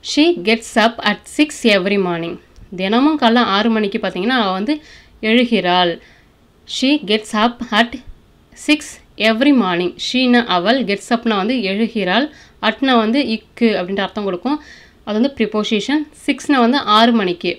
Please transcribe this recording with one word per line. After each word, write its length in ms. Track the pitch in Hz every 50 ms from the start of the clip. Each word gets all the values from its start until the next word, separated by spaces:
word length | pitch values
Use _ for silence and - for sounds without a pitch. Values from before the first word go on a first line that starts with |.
| _ -
She 120 | - - 302 339 349 339 175
gets 220 | 202 226 233 - - - 247 208
up 120 | 233 233 - - 208
at 80 | 208 202 - - -
six 160 | - 294 - - - - 240 208
every 220 | 196 180 196 202 202 190
morning. 300 | 180 175 170 165 170 170 - - _ _ - - - - 175
தினமும் 400 | 185 190 208 240 262 302 320 294 -
காலைல 180 | 226 226 247 240 202 190
ஆறு 140 | 196 214 233 226
மணிக்கு 240 | 220 214 202 202 220 -
பார்த்தீங்கன்னா 340 | 190 185 180 180 226 262 254 220
அவ 100 | 196 185 190
வந்து 160 | 202 220 302 302 - - - - - _ _ - - 220
எழுகிறாள். 640 | 220 240 254 240 233 202 175 180 175 180 180 175 165 - - - _ _ _ _ _ _ _ _ _ _ _ - -
She 140 | - - 262 294 302 285 185
gets 220 | 208 220 214 - - 214 214
up 160 | 240 240 - 233 - - 208
at 120 | 233 240 - 254 - - - - _ _ _ _ _ _ _ - -
six 140 | - 302 302 - - - - _ _ _ - 202 220
every 220 | 226 220 262 294 285 247 208
morning. 280 | 185 180 170 180 175 - - -
She-னா 340 | - - 247 262 247 247 240 240 240 180
அவள், 220 | 180 170 196 240 277 240 185
gets 180 | 202 202 - - 247
up-னா 200 | 233 - 233 220 196 185
வந்து 140 | 214 262 254 196 190 190
எழுகிறாள், 560 | 202 233 220 - 220 196 180 185 220 277 302 - - - - _ _ - 214
at-னா 260 | 220 - - 269 262 233 220
வந்து 200 | 214 226 285 - - 220
இக்கு 320 | 220 - _ _ - 240 233 214 180
அப்படின்ற 260 | 180 180 196 196 196
அர்த்தம் 220 | 190 - 214 208 196
கொடுக்கும். 300 | 185 175 - 247 294 - - - - - - - _ _ _
அது 100 | - 208 214
வந்து 120 | 233 285 277 -
ப்ரிபோசிஷன். 640 | 226 208 - 214 208 - 220 208 202 - 277 311 302 294 - - -
சிக்ஸ்-னா 340 | - 277 247 - - 294 262 240
வந்து 140 | 226 254 285 - 202 214 214
ஆறு 160 | 226 240 240 226
மணிக்கு. 320 | 202 185 175 175 - 175 175